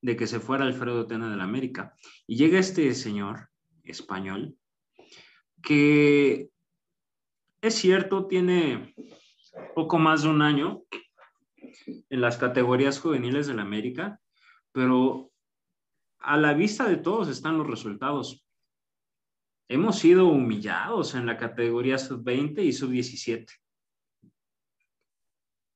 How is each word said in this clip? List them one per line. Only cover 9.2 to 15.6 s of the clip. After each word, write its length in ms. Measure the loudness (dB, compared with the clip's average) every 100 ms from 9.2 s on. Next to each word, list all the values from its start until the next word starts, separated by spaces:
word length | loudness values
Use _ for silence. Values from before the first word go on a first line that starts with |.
| _ _ _ -20 -8 -4
poco 220 | 0 4
más 260 | 4 4
de 60 | 2
un 120 | 4
año 400 | 4 2 -2 -6 _ -18 _ _ -20 _ _ _ -20 -20 -18 -18 _
en 120 | -2
las 160 | -2 0
categorías 600 | -2 0 2 2 2 0
juveniles 480 | -2 -2 -2 -2 -2
del 120 | -6
América, 600 | -6 -6 -6 -6 -10 -10 _ _ _ _ _
pero 600 | -2 2 4 2 -2 -12 _ _ _